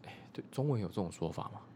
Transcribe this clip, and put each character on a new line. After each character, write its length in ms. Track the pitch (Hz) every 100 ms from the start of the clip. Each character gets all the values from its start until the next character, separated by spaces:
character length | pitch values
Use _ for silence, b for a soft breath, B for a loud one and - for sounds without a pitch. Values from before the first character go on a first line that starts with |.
| B
哎， 80 | B B
对， 140 | - -
中 180 | - 143
文 100 | 123
有 80 | 90
这 60 |
种 180 | - 87
说 200 | - 82
法 140 | - -
吗？ 160 | - -